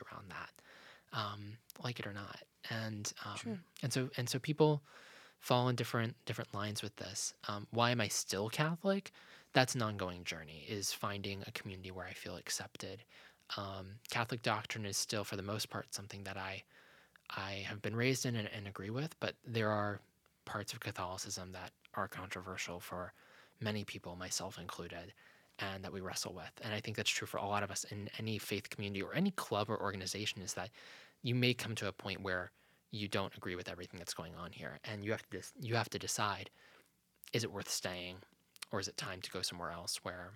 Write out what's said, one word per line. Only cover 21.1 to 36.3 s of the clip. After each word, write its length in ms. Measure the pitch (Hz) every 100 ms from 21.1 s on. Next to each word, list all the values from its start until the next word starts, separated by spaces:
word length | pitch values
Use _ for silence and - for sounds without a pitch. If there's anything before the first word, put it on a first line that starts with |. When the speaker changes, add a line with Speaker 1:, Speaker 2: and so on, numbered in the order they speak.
| 92 - 95 90
Speaker 1:
that 180 | 92 90 - -
are 140 | - 95
controversial 720 | - 95 - 90 90 - 87
for 340 | - 90 90 - - - - -
many 220 | 113 107
people, 320 | 101 107 - 87
myself 420 | 92 - 92 -
included, 540 | 87 - 85 87 92 - - - - -
and 240 | 98 98
that 100 | 95
we 80 | 95
wrestle 320 | 92 - -
with. 180 | 92 - -
And 100 | 110
I 80 | 107
think 160 | 110 107
that's 120 | 104
true 180 | - 107
for 100 | -
a 80 | 101
lot 160 | 101
of 80 | 101
us 120 | 98 -
in 240 | 104 104 -
any 180 | 110 107
faith 300 | - 101 -
community 320 | - 101 98
or 100 | 95
any 180 | 139 196
club 380 | 185 - 104 104
or 100 | 110
organization, 600 | 98 98 92 98 104 -
is 120 | 90 -
that 140 | 92 - - - - -
you 120 | 127 123
may 180 | 123
come 220 | 120 110 110
to 120 | 104
a 40 |
point 300 | - 101 95
where 300 | 95 92 90 _ _ _ -
you 160 | 107 101
don't 280 | 104 95 -
agree 200 | 101 87
with 120 | 90
everything 280 | 90 90 92
that's 160 | 85
going 220 | - 82 82
on 160 | 85
here, 280 | - 76 73
and 200 | - 107
you 80 | 101
have 160 | 107 -
to 80 | 95
dec-, 140 | - -
you 160 | 123 117
have 140 | 104
to 100 | 101
decide, 500 | - - 104